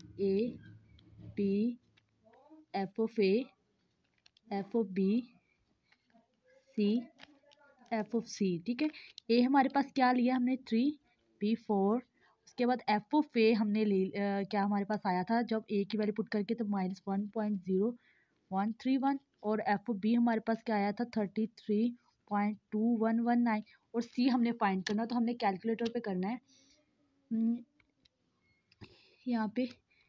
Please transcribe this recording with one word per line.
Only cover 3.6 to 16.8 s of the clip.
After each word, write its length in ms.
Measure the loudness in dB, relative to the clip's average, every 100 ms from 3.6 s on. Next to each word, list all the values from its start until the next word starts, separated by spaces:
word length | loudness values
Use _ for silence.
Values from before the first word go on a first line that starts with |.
| _ _ _ _ _ _ _ _ -10 -8
f 180 | -4 -4
of 180 | -2
b, 160 | 0 2 0 -2 _ _ _ _ _ _ _ _ _ _ _ _ _ _ 0
c 160 | 2 2 -2 -14 -20 _ _ -20 -20 _ -6
F 240 | -6 -2 -4
of 120 | -4
C, 220 | -2 -2 -2 -4
ठीक 160 | -2
है। 80 | -4 -4 -18 -10 0
ए 100 | 2
हमारे 280 | 4 4 4
पास 200 | 2 -2 2
क्या 160 | 2
लिया 220 | 4 2 2
हमने? 200 | 0 -2
थ्री, 240 | -2 0 0 -2 _ _ _ -4
बी 120 | -2 -2
फ़ोर, 440 | 0 0 2 0 -4 _ _ _ _
उसके 200 | -2 0
बाद 180 | 0 0
F 240 | -2 2 0
of 220 | 2 4
A 140 | 4 4
हमने 300 | 2 0 2
ले, 180 | 2 0
अ, 380 | -2 -2 -2 -2
क्या 180 | -2
हमारे 220 | 0 0 -2
पास 160 | -4 -2
आया 160 | -2 0
था 160 | 0
जब 220 | 0 -4 -2
ए 120 | -2 -2
की 120 | -2
वैल्यू 160 | -2
पुट 160 | -2 -4
करके 260 | -4 -2 -4
तो 100 | -2
माइनस 340 | -2